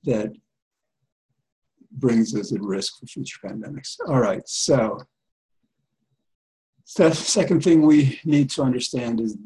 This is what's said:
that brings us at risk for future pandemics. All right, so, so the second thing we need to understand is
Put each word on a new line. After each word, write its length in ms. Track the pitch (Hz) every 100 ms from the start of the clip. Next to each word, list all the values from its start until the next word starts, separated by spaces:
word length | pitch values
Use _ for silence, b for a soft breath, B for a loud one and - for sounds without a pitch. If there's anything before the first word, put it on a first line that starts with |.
that 280 | - 113 110 - _ _ _ _ _ _ _ _ _ _ _ _ _ _ _
brings 400 | 123 127 113 110
us 200 | 104 101
at 80 | 98
risk 360 | 98 98 98 -
for 80 | 139
future 340 | - 135 -
pandemics. 540 | 196 - 110 143 - - 466
All 140 | 135
right, 260 | 110 95 -
so, 500 | - - 139 110 104 - _ _ _ _ _ _ _ _ _ _ _ _ _ _ _ _ _ _
so 240 | - 170
the 60 | -
second 460 | - 214 180 170
thing 200 | 175 165
we 400 | 156 151 139 -
need 260 | 160 147 135
to 100 | -
understand 580 | 135 123 - 131 120 113
is 180 | 113 101